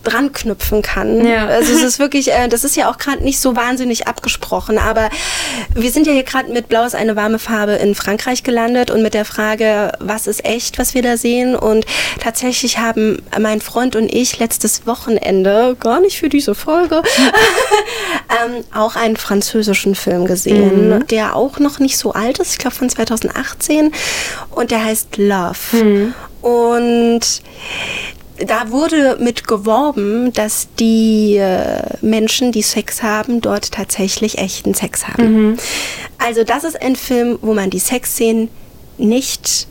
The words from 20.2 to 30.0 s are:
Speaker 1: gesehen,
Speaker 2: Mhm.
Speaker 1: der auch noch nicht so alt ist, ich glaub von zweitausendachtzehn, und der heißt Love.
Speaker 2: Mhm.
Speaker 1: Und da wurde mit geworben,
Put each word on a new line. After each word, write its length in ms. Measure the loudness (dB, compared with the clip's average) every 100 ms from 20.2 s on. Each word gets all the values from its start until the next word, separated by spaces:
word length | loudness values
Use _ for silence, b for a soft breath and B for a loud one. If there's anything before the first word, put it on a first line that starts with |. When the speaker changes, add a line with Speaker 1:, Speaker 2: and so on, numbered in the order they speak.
| 0
Speaker 1:
gesehen, 640 | 0 4 4 6 6 6 4
Speaker 2:
Mhm. 80 | 2
Speaker 1:
der 280 | 0 0 0
auch 240 | -2 2
noch 200 | 0 2
nicht 180 | 0 0
so 160 | -2
alt 260 | -2 -2 -2
ist, 140 | -4
ich 40 | -2
glaub 140 | -4
von 160 | -2 -4
zweitausendachtzehn, 1000 | -2 -2 0 -2 -4 -8 -6 0 4 2 B B B B B B
und 200 | -4 0
der 140 | 0 0
heißt 320 | -2 -4 0
Love. 400 | 2 2 -2 -6 0
Speaker 2:
Mhm. 400 | 4 4 4 2 -4 B -4
Speaker 1:
Und 1000 | 0 4 4 2 2 4 4 2 0 -4 B B B B B B B B -20 -8 -2
da 260 | -2 0
wurde 460 | 0 2 2 2 2
mit 280 | 0 -2 -4
geworben, 840 | -2 2 2 2 0